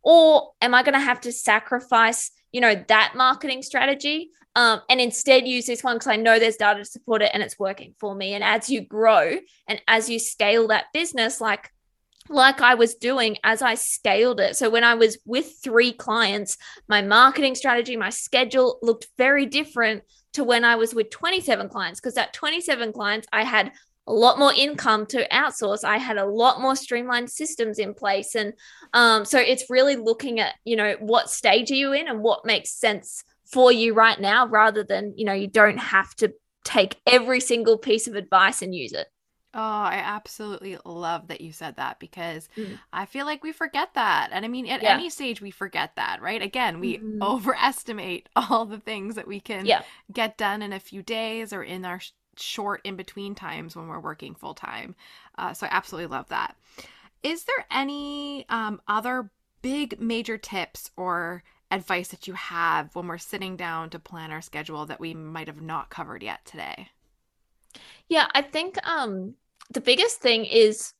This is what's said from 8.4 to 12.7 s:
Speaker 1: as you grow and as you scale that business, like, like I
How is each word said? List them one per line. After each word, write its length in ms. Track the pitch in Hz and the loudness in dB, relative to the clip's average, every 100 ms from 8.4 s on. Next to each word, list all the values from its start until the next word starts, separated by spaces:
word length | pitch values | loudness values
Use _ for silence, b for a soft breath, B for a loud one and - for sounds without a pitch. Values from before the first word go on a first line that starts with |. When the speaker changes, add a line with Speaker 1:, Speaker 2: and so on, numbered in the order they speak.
Speaker 1:
as 260 | 202 214 226 | 0 0 0
you 120 | 262 | -4
grow 560 | - 214 220 202 156 349 - b - | -4 2 6 6 4 -2 -8 b -10
and 160 | 214 - | -4 2
as 220 | 226 233 | 2 2
you 100 | 226 | -4
scale 480 | - - 202 226 220 | -6 0 2 4 4
that 200 | 214 - | 0 0
business, 460 | 302 330 254 226 - | -6 -4 -2 -2 -2
like, 320 | 220 202 - _ _ _ _ _ _ | -4 -4 -8 _ _ _ _ _ _
like 320 | 294 262 269 | 6 6 6
I 140 | 247 | 4